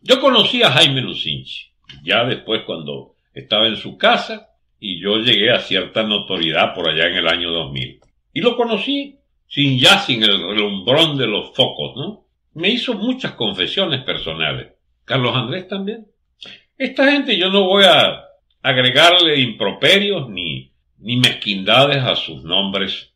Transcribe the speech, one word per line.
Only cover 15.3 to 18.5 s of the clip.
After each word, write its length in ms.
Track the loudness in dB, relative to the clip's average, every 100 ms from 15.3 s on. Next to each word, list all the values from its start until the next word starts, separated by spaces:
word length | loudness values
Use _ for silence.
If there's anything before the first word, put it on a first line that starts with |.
| -2
Andrés 320 | -4 -6 -8
también. 380 | -8 -8 -10 -14 _ _ _ -20 -20 _ _
Esta 320 | -6 2 2
gente 260 | 2 0 0
yo 140 | 2
no 140 | 2
voy 200 | 4 6
a 400 | 6 6 4 0 -14 _ _